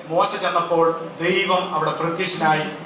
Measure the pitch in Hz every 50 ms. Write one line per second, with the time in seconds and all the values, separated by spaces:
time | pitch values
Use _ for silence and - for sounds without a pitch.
0 | - 156 160 180 196 - - 185 185 175 - 170 - - 170 165 165 165 165 -
1 | 165 - - - 165 180 185 185 190 185 185 185 185 180 175 151 156 151 - -
2 | 160 165 165 165 185 180 165 156 160 160 156 151 151 - - - -